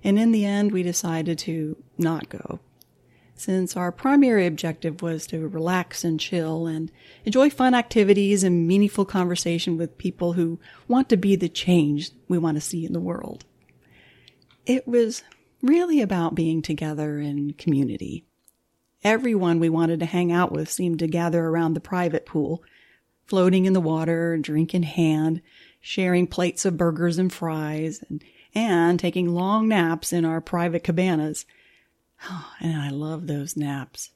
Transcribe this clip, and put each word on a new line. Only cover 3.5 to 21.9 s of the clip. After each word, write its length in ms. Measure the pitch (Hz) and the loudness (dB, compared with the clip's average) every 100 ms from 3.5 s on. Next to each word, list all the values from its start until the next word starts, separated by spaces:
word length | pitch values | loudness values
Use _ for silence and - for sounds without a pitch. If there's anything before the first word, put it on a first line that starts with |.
| 190 180 - | -2 -2 -4
our 160 | 180 | -6
primary 540 | 175 269 285 269 220 175 | -2 2 6 6 6 2
objective 560 | 151 170 160 165 160 | 0 -6 -4 -6 -6
was 240 | 170 160 - | -6 -6 -6
to 200 | 165 160 | -8 -6
relax 560 | 160 165 185 175 - | -4 -2 -2 -4 -4
and 160 | 175 156 | -2 -2
chill 480 | - 180 160 160 165 | -2 -4 -4 -4 -4
and 240 | 160 160 _ - - - | -6 -8 _ -20 -10 -2
enjoy 240 | 233 285 | 4 4
fun 240 | - 254 | 4 2
activities 680 | 247 240 226 196 202 202 202 | 2 2 2 4 4 4 2
and 240 | 185 175 165 | 4 2 4
meaningful 380 | 196 202 - 196 | 4 4 2 -2
conversation 720 | 190 180 175 175 170 180 165 | 0 0 -2 -2 -2 -2 -4
with 200 | 165 - | -4 -6
people 360 | 180 - 175 | -8 -4 -2
who 260 | 175 165 165 - - - | 0 -2 -4 -12 -20 0
want 220 | 247 262 | 0 4
to 80 | 208 | 2
be 180 | 196 196 | 4 2
the 140 | 175 | 0
change 640 | - - 175 151 147 - _ _ | -4 2 4 4 0 -6 _ _
we 100 | 175 | -2
want 180 | 160 151 | 0 -2
to 60 | |
see 240 | - 175 165 | -4 -8 -6
in 80 | |
the 60 | 175 | -6
world. 460 | 180 170 - - - _ _ _ _ _ _ _ - _ _ _ - | -4 -8 -10 -16 -20 _ _ _ _ _ _ _ -20 _ _ _ 0
It 200 | 254 - | 0 2
was 360 | 240 226 240 - _ _ _ | 2 2 -2 -14 _ _ _
really 380 | 254 330 359 302 | 2 4 4 2
about 340 | 208 185 165 160 | 2 0 0 0
being 260 | 165 160 | 0 0
together 580 | 156 151 156 151 151 147 | -2 -4 -4 -4 -4 -4
in 340 | 147 143 147 | -4 -4 -6
community. 720 | 143 - 139 131 - - - _ _ _ _ _ _ _ _ | -4 0 0 0 -4 -10 -12 _ _ _ _ _ _ _ _
Everyone 560 | 202 226 254 214 180 165 | 0 2 2 2 2 2
we 100 | 165 | 2
wanted 300 | 160 165 165 | 2 2 0
to 40 | 165 | -2
hang 260 | 175 175 | 0 2
out 200 | 170 180 | 2 0
with 180 | 151 160 | -2 -6
seemed 300 | - 180 165 | -4 -2 -2
to 80 | 165 | -2
gather 380 | 170 170 170 165 | -2 0 0 0
around 280 | 165 165 | 0 0
the 60 | 151 | -2
private 480 | - | -4